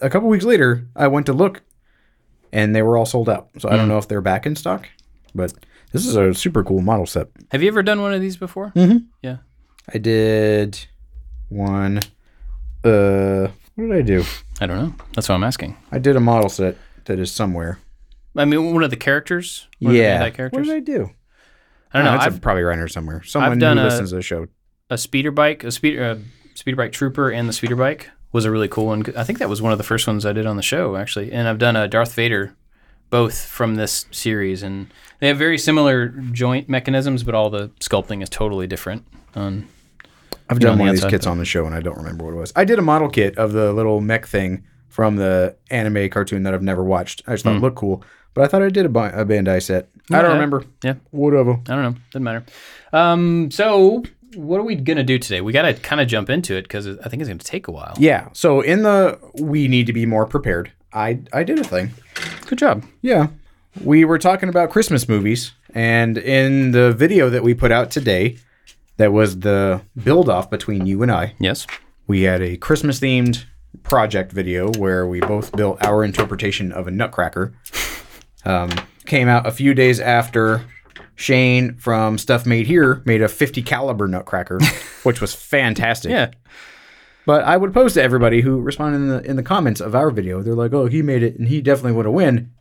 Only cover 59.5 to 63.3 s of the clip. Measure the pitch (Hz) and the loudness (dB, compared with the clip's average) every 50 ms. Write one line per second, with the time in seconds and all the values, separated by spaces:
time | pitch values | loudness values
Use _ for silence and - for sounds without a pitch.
59.5 | 147 151 143 127 127 123 123 117 113 117 113 113 113 110 110 110 - 147 - 117 | 0 0 2 2 2 2 2 2 0 -2 0 0 2 0 0 0 -2 -4 -2 -2
60.5 | 90 85 87 - _ _ _ _ - 107 107 113 120 139 135 - - 135 170 175 | -4 -4 -4 -8 _ _ _ _ -6 -4 -2 -2 -4 -6 -8 -6 -4 -4 -2 -2
61.5 | 320 311 269 - - 180 185 - - - _ _ - - - - - - - - | -2 -2 -2 -2 -4 -4 -4 -6 -8 -14 _ _ -14 -12 -12 -12 -14 -16 -10 -8
62.5 | 269 247 294 285 - 107 - - _ _ - 254 247 170 147 156 | -2 0 2 2 2 0 -4 -10 _ _ -2 2 2 2 2 2